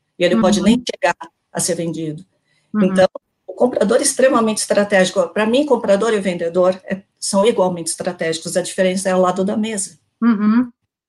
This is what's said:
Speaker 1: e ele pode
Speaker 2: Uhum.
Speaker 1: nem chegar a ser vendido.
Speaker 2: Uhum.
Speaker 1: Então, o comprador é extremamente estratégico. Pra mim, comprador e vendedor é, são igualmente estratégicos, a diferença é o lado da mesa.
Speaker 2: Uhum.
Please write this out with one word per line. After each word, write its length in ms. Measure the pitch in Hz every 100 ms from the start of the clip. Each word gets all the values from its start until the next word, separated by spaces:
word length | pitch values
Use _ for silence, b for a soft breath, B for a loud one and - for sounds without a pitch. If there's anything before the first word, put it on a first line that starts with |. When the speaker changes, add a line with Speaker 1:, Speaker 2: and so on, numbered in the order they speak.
| _ -
Speaker 1:
e 60 |
ele 160 | 175 180
pode 200 | 208 202
Speaker 2:
Uhum. 60 | 185
Speaker 1:
nem 180 | 247 - -
chegar 200 | 175 - - _ _
a 80 | 170
ser 160 | - 170
vendido. 500 | 170 160 160 151 - _ _ _ _
Speaker 2:
Uhum. 100 | 208 190
Speaker 1:
Então, 220 | 190 185 - - _ -
o 80 |
comprador 440 | - 247 - 202 254
é 20 |
extremamente 580 | 277 - 262 240 220 214
estratégico. 680 | - 202 202 196 185 196 170
Pra 160 | 208 220
mim, 200 | 247 294
comprador 480 | 240 - 196 233
e 60 | 214
vendedor 600 | 190 175 170 175 180 190 -
é, 160 | 190 - _
são 260 | - 196 214
igualmente 440 | 202 180 175 165
estratégicos, 640 | - 180 175 165 160 - 185
a 40 |
diferença 480 | 170 - 185 190 190
é 60 | 185
o 40 |
lado 220 | 180 185
da 140 | 190 220
mesa. 420 | 220 208 - - _ _
Speaker 2:
Uhum. 500 | 233 208 208 233 247 - _ _